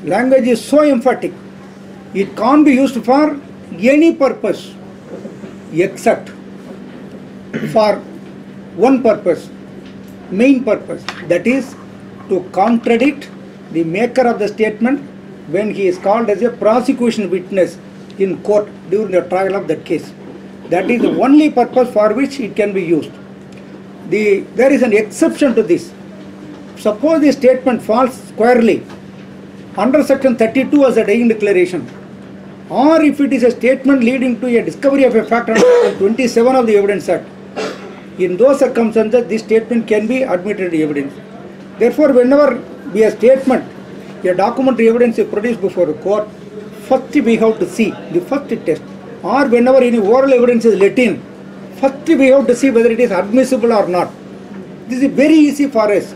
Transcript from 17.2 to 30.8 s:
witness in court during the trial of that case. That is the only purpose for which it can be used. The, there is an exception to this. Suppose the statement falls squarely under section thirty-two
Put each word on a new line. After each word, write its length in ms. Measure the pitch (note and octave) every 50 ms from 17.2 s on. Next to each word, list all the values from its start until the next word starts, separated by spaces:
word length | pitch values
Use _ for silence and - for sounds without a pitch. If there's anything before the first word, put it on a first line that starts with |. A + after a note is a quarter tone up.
| G3+ F3
witness 480 | F3 F#3 F3+ - G3+ F#3+ F3 - - - - - - - - - - -
in 220 | F#3+ F#3+ E3+ - -
court 260 | - G#3 G3+ G#3 - - - - E3+
during 220 | F3+ G#3+ A3 F#3+
the 100 | F#3 F3 E3+
trial 280 | - F#3 F#3 F#3+ F#3+ F#3
of 120 | G3+ F3
that 160 | D#3 D#3 - -
case. 280 | - F3 D3 - - - - - - - - - - - - - -
That 200 | D#3+ F3+ G3 A#3
is 120 | A#3+ A#3
the 180 | - - - E3
only 280 | G#3 C4 C#4+ D4+ D#4 D4
purpose 420 | - B3+ A#3+ A#3+ - B3+ B3 A#3
for 220 | G3 G#3 G#3 G#3+ G#3+
which 260 | A#3+ C#4 C4+ - -
it 160 | A#3+ G3 -
can 180 | - G#3 G#3 G3
be 100 | F#3+ F3+
used. 280 | D#3+ E3+ D3+ B2+ - - - - - - - - - - - - - - - - - - - - -
The, 320 | E3 G#3 G#3+ G#3 G3 G3 - - -
there 160 | F#3+ B3 C4+
is 100 | C#4+ A#3+
an 120 | B3+ A#3+ G3+
exception 640 | G#3+ A3 - - - D#4+ D#4+ - - D4 C#4 A#3
to 80 | A3+ G#3
this. 280 | D#3+ E3+ D3 - - - - - - - - - - - - - - - - - - -
Suppose 440 | - - G#3+ G#3+ G#3 C#4 D#4 E4 D#4+
the 120 | C#4+ D4 B3
statement 480 | - - B3+ B3+ B3+ - C4+ A#3+ -
falls 320 | - - G#3+ A#3+ C4+ B3 - - - -
squarely 560 | - - G#3+ A#3+ B3 A#3+ A3+ A3 E3 A#2 - - - - - - - - - - - - - - - - - - - -
under 220 | G3+ B3 C4+ D4+ C#4
section 320 | - C4+ C4+ - C4 A#3
thirty-two 500 | - A3+ A3 - C4+ C4 C4+ D4 D4